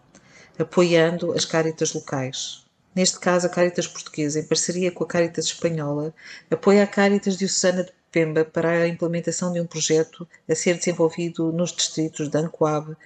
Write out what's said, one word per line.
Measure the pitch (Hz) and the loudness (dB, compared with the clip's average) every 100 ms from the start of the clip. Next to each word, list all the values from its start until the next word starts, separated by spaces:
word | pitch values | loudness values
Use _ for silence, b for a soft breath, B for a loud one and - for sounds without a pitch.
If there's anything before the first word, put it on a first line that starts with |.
| _ - B B B - | _ -20 B B B -6
apoiando | 160 - 175 170 165 175 175 | -2 2 4 4 4 2 -2
as | 160 | -2
Cáritas | - 165 160 160 160 | 0 0 0 0 -2
locais. | 160 - 139 131 - - - _ _ _ | -2 -6 -4 -4 -6 -10 -12 _ _ _
Neste | 185 185 - | 0 0 2
caso, | 185 180 175 | 2 2 2
a | |
Cáritas | 175 180 180 165 | 2 2 0 -6
Portuguesa, | - - - 147 156 | -8 -12 -4 -2 -2
em | |
parceria | 156 160 - 175 185 | -2 -2 0 -2 -2
com | 175 | -2
a | 160 | -2
Cáritas | 175 170 170 | 0 0 0
Espanhola, | 160 - 170 160 147 147 156 - B B B | -6 -2 -2 -2 -2 -4 -4 -10 B B B
apoia | 160 202 202 | 0 4 6
a | 202 | 4
Cáritas | - 202 202 202 180 | 4 4 4 0 -2
Diocesana | 190 - 185 180 | -2 0 2 0
de | 175 _ _ | -4 _ _
Pemba | 170 160 156 | 0 2 2
para | 160 170 165 | 0 0 0
a | 170 170 | 2 0
implementação | 170 170 170 170 - 180 | 0 -2 -2 -4 -4 -4
de | 175 | -4
um | 170 | -4
projeto | 160 156 156 160 - 170 b - | -4 0 2 0 -6 -20 b -4
a | 156 | 0
ser | 185 170 | 0 0
desenvolvido | 180 170 160 175 170 165 165 | 0 2 0 0 -6 -2 -2
nos | 165 175 | 0 -2
distritos | - - - 156 - 147 | -2 -4 -2 -4 -4 -2
de | 151 | -2
Ancoabe, | 165 - 151 151 156 156 | -2 0 0 0 -4 -16